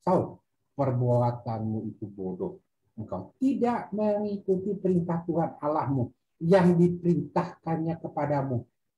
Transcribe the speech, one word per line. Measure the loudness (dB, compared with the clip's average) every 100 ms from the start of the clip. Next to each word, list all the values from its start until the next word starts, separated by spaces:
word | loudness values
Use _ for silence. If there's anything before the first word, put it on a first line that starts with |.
Saul, | 0 2 0 -8 _ _ _ -4
"Perbuatanmu | -2 0 2 2 2 -2 -6 -6 -4 -4 -6 -10
itu | -12
bodoh. | -8 -8 -4 -6 -8 _ _ _ -14
Engkau | -10 -10 -10 -2
tidak | 0 2 0 0 -4 -2
mengikuti | 0 0 -2 -4 -2 0 0 -2
perintah | 2 2 2 -4
Tuhan | -2 -2 -2 -2
Allahmu | -2 0 0 0 -2 _ _ -4
yang | 4 6 6 6
diperintahkannya | 4 4 0 0 0 -4 -4 -8 -4 -2 -2 -4
kepadamu. | -6 -4 -2 0 0 -4 -6 _ _